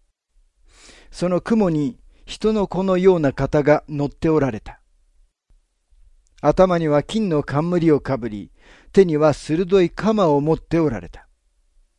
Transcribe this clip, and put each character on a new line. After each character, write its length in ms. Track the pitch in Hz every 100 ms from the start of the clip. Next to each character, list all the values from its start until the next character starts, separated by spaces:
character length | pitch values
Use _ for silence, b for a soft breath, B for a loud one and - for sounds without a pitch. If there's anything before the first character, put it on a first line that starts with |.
| _ _ _ _ _ _ b b b b b
そ 180 | - 175
の 120 | 180
雲 280 | - 226 190
に 300 | 156 139 - - _
人 280 | - - 214
の 160 | 214 190
子 160 | 170
の 120 | 190 180
よ 200 | 190 175
う 40 |
な 120 | 143
方 320 | - 139 151
が 200 | 143 147 -
乗 180 | 147 143
っ 20 |
て 200 | - 165
お 100 | 156
ら 140 | 135
れ 80 | 107
た。 200 | - - _ _ _ _ _ _ _ _ _ _ _ _ - _ _ _
頭 380 | 143 151 185 175
に 80 | 160
は 160 | 147
金 260 | - 226 208
の 140 | 151
冠 480 | - 139 170 180 165
を 100 | 147
か 160 | - 131
ぶ 120 | 113
り、 240 | 104 92 b b b b
手 120 | -
に 120 | 185 151
は 180 | 151
鋭 480 | 139 - 160 185 196
い 80 | 170
鎌 380 | - 190 220 170
を 120 | 143
持 140 | 151
っ 40 | 160
て 200 | - 170
お 120 | 156
ら 100 | 107
れ 80 | 87
た。 200 | - - _ _ _ _ _ _